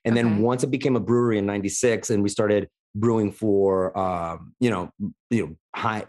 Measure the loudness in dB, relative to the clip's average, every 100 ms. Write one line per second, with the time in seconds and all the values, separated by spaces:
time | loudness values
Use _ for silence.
0 | 0 2 2 2 2 0 -2 0 0 0
1 | 2 2 4 2 0 -2 -2 0 0 0
2 | 0 0 0 0 2 2 0 _ _ -2
3 | 0 2 0 -2 0 2 2 2 0 -2
4 | -4 -4 -6 -10 -12 -2 0 0 -6 -8
5 | -10 -10 -4 -2 -2 -10 _ -6 -4 -4